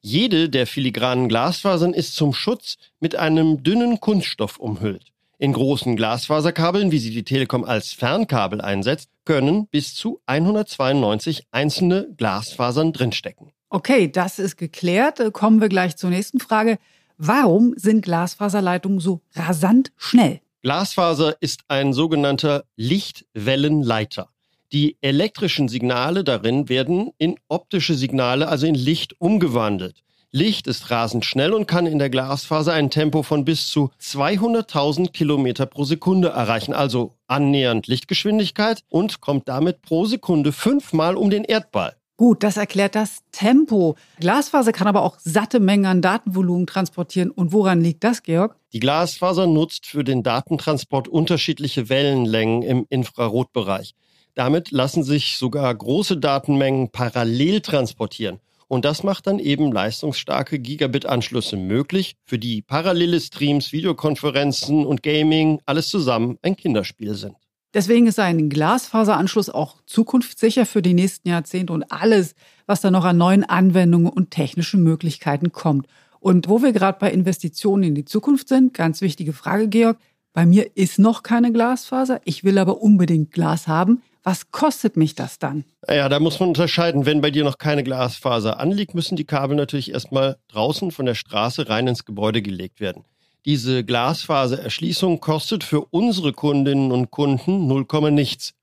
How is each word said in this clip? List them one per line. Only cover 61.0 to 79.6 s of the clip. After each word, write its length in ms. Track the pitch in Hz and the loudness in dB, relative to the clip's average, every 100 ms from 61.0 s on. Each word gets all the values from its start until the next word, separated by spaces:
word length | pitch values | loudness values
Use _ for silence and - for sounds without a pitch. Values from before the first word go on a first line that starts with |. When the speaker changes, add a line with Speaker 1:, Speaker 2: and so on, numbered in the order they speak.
| - 123 - 123 - 101 | -2 -2 -2 -4 -4 -6
Speaker 1:
möglich, 580 | 92 113 143 185 180 - | -2 -2 0 -2 -4 -8
für 140 | - 123 | -8 -6
die 240 | 120 110 | -4 -6
parallele 560 | - 143 175 175 170 170 | -4 -2 0 0 2 0
Streams, 520 | - - 143 143 135 | -4 -4 0 0 -2
Videokonferenzen 1120 | 156 160 160 156 147 147 139 143 131 - 151 143 | -4 -4 -2 -2 -2 -2 0 -2 -2 0 0 2
und 160 | 113 | -2
Gaming 560 | 151 151 156 156 156 151 - | 0 2 2 4 2 0 -2
alles 220 | 147 160 | -4 -2
zusammen 500 | 208 131 117 120 120 | -2 0 0 -2 -4
ein 120 | 170 | -4
Kinderspiel 640 | 190 170 110 95 - 107 104 | -2 -2 -2 -2 -8 -8 -8
sind. 180 | 101 - _ _ _ | -10 -16 _ _ _
Speaker 2:
Deswegen 320 | 208 185 233 233 | -2 2 4 4
ist 140 | 214 | 4
ein 280 | 190 170 151 | 0 2 0
Glasfaseranschluss 1000 | 143 156 247 - 226 214 180 185 220 196 | 0 2 0 0 0 2 2 2 0 -2
auch 280 | 123 151 _ - | -2 -6 _ -6
zukunftssicher 800 | - 226 262 240 - 220 240 | 0 2 2 0 0 0 2
für 180 | 214 214 | 0 2
die 120 | 180 | 2
nächsten 340 | 175 190 - 180 | 4 2 -2 -4
Jahrzehnte 440 | 175 - 185 180 | -2 -2 -6 -4
und 180 | 160 - | -6 -6
alles, 460 | - 202 214 170 - _ _ - | -2 2 4 2 -4 _ _ -2
was 140 | 202 | 0
da 120 | 202 | 2
noch 120 | 185 | 4
an 140 | 175 175 | 4 4
neuen 240 | 175 196 | 6 6
Anwendungen 720 | - 180 190 180 175 170 170 | 4 4 4 6 6 6 4
und 180 | - 175 | 2 -2
technischen 540 | - 143 - 165 196 | -2 -4 -4 -2 2
Möglichkeiten 640 | 165 160 165 - 160 143 170 | 4 2 -2 -4 -2 -2 -2
kommt. 380 | - 165 139 139 _ _ _ | -2 0 0 -2 _ _ _
Und 280 | 190 180 165 | 2 2 4
wo 140 | 220 | 2
wir 100 | 269 | 4
gerade 260 | 214 196 190 | 2 2 2
bei 100 | 202 | 0
Investitionen 720 | 185 180 180 165 - 208 202 | 2 0 -2 -4 -4 0 2
in 120 | 180 147 | 2 0
die 80 | |
Zukunft 420 | 139 220 254 277 - | -2 -4 0 0 2
sind, 260 | 262 254 | 4 4
ganz 260 | - 165 156 | 2 -2 0
wichtige 320 | 190 147 156 | -2 -2 -6
Frage, 340 | 143 - 190 | -6 -2 0